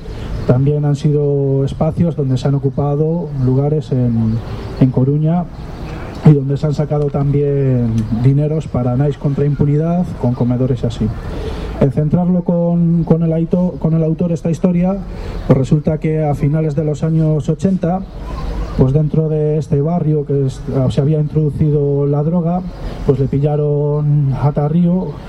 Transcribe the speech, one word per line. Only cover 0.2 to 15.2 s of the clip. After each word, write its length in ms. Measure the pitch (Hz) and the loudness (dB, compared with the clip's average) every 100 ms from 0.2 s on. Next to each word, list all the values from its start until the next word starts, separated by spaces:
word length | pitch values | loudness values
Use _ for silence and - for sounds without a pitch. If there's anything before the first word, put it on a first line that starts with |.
| - - - | -8 -4 0
también 380 | 127 139 147 | 2 2 2
han 120 | 147 143 | 0 0
sido 680 | 156 147 143 143 139 135 | 2 2 2 2 2 2
espacios 520 | 135 - 160 - 170 147 | 0 0 -2 2 0 0
donde 200 | 135 127 | 0 0
se 120 | 143 | 0
han 60 | |
ocupado 760 | 139 135 135 143 143 156 170 156 139 | 0 0 -2 0 0 0 -2 -4 -2
lugares 480 | 131 131 143 151 - | 0 2 2 0 0
en, 420 | 131 123 113 113 110 - - - - | 0 0 2 0 -2 -4 -8 -8 2
en 100 | 131 | 2
Coruña 540 | 127 131 147 156 175 170 - - - - - - - - | 4 2 2 2 0 -2 -8 -12 -12 -10 -10 -10 2 6
y 60 | |
donde 240 | 147 135 139 | 6 4 -2
se 100 | 156 | -2
han 80 | |
sacado 320 | 143 147 147 147 | -2 0 0 0
también 880 | 143 143 143 143 139 135 127 117 113 104 113 | 0 0 2 2 2 2 2 2 0 0 2
dineros 440 | 127 139 151 156 - | 4 4 2 -2 -2
para 300 | - 123 123 | -2 0 0
Nais 200 | 147 139 | 0 0
contra 300 | 147 139 143 | -2 0 0
Impunidad, 580 | 139 147 147 165 175 175 - | 0 2 2 0 0 -2 -2
con 140 | 123 | -2
comedores 480 | 123 120 123 127 131 | 0 0 0 0 0
y 40 | 123 | -4
así. 200 | - 110 - - - - - - - | -2 -2 -4 -6 -6 -6 -6 -6 0
En 120 | 139 | 0
centrarlo 500 | 135 151 165 175 180 | 2 0 2 2 2
con, 600 | 175 170 170 170 170 170 | 0 0 2 2 2 2
con 180 | 156 165 | 2 2
el 100 | 165 | 2
aito-, 460 | 160 165 180 180 156 | 0 0 0 0 -2
con 160 | 160 | 0
el 80 | 160 | 0
autor 300 | 160 160 180 | 0 0 -2
esta 180 | 165 170 | -2 -2
historia, 460 | 156 185 175 180 196 - - | 0 0 2 0 -2 -6 -10